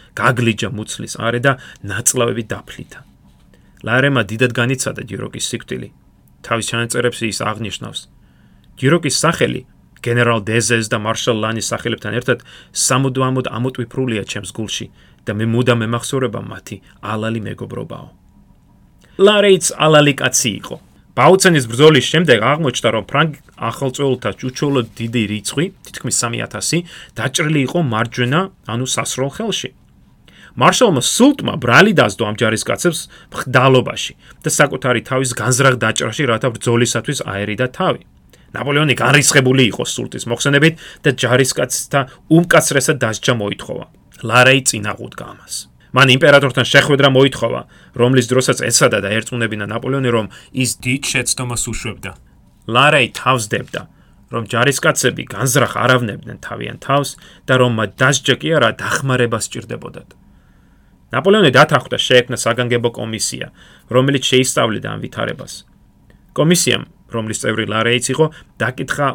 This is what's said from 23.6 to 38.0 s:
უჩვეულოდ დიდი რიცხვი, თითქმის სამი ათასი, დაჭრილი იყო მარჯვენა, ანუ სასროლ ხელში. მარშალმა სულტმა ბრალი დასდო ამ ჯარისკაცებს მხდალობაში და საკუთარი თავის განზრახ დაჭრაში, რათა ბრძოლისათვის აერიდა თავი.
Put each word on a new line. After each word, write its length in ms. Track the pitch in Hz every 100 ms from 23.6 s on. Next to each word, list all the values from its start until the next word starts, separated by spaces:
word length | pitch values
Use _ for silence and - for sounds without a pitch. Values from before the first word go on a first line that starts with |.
| 113 - 135 127 139 123 110 95
უჩვეულოდ 500 | 131 - 147 139 110
დიდი 340 | - 117 120 104
რიცხვი, 400 | 107 - - 190 -
თითქმის 340 | - - 127 -
სამი 240 | 117 117
ათასი, 400 | 110 101 - 165 175 - -
დაჭრილი 520 | - 123 - 151 151
იყო 180 | 127 175
მარჯვენა, 580 | 143 110 117 - 123 160 190 _
ანუ 220 | - 117 127
სასროლ 420 | - - - 139
ხელში. 400 | - 220 - - - _ _ _ _ _ - -
მარშალმა 520 | 123 147 - 226 135
სულტმა 500 | - - 269 - 127 123
ბრალი 380 | - 131 202
დასდო 300 | 156 113 -
ამ 120 | 107 107
ჯარისკაცებს 640 | 113 110 - 113 175 160 - - -
მხდალობაში 880 | - 131 123 135 131 110 - - - - -
და 120 | 147
საკუთარი 500 | - 143 - 131 117
თავის 280 | - 131 131
განზრახ 440 | 120 113 123 135 120
დაჭრაში, 480 | 113 - 120 107 135
რათა 240 | 113 131
ბრძოლისათვის 720 | 110 123 117 117 117 - -
აერიდა 460 | - 98 104 104 127
თავი. 340 | - 180 -